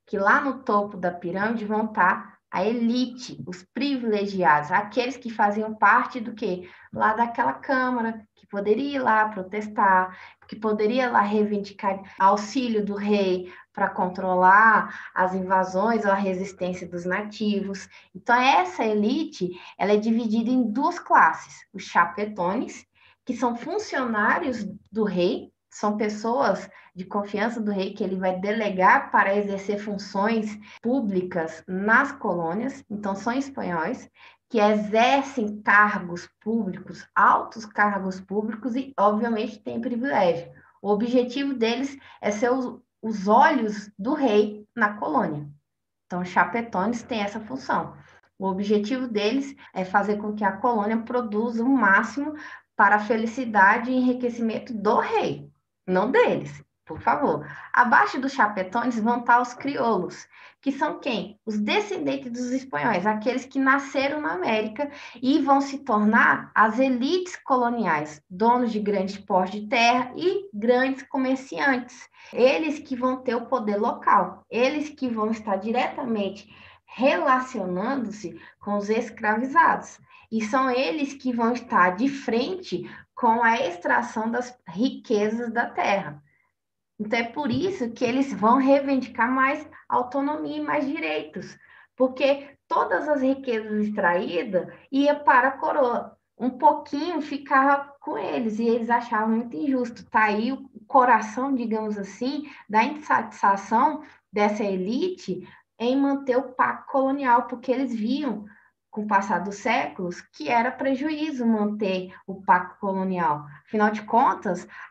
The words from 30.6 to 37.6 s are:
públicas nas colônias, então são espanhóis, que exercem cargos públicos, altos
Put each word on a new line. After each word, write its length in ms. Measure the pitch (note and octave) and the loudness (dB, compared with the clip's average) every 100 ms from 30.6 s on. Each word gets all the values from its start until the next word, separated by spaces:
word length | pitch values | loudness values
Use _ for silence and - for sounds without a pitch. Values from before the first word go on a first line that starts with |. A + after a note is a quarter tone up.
| - - | -16 -10
públicas 800 | A3+ C4+ G#3+ F#3 F3+ F3+ D#3+ - - | -2 -2 0 -2 -2 -2 -4 -8 -8
nas 420 | F#3 G#3 A#3 C#4 | -4 2 2 2
colônias, 760 | - G#3+ F3 E3 F#3+ C4 - - | -2 -4 -2 -2 -4 -6 -8 -10
então 240 | G#3 G3 | -8 -6
são 180 | G3 A#3+ | -4 -4
espanhóis, 800 | C4 C#4 - F#3 E3+ E3 C4+ - _ - _ _ | -4 -4 -6 -4 -2 -4 -6 -12 _ -20 _ _
que 100 | A3+ | 2
exercem 1040 | G#3 G#3+ - A3 B3 C#4 C4+ - G#3 - | 4 4 2 2 4 4 0 -4 -4 -2
cargos 680 | A#3 G3+ G#3 G3 F3 F3 - _ | 4 6 6 2 -6 -10 -12 _
públicos, 680 | G#3+ A3+ F#3+ E3+ - - - | -4 -2 -2 -6 -12 -16 -6
altos 500 | - A3 - - A3+ | 4 4 4 0 -10